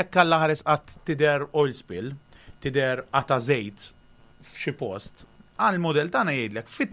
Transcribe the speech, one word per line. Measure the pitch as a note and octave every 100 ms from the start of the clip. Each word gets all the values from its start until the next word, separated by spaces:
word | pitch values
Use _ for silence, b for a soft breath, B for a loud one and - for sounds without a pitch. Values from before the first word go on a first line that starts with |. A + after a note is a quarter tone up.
jekk | F#3 F#3
Alla | E3+ D#3+
ħares | D#3+ D#3 -
qatt | D3+ - - -
tidher | D3 D3+ C#3+ C#3+ D3
oil | D3
spill, | A#2 - F2 A#2 C#3 - b b -
tidher | C#3 C3+ C3 B2+ -
qata | C#3 C3+ C3+
żejt | A#2 C3+ G#2 G2+ - - - - - _
f'xi | - - - C#3
post, | A#2+ G2 - - - - - -
għal | A3 F#3
il-modell | E3+ D3 D#3+
tagħna | B3+ G3 C#3
jgħidlek | A2 G#2+ - -
fit | A#3